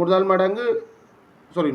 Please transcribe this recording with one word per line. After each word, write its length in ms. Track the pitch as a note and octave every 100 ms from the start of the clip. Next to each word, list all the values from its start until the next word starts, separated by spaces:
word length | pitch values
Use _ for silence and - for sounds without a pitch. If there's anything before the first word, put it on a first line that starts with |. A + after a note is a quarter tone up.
முதல் 280 | E3+ F#3 F#3+
மடங்கு, 340 | F#3 F#3+ G#3+ A#3+ A3+ - - - _ _ _ -
சாரி, 140 | - D3+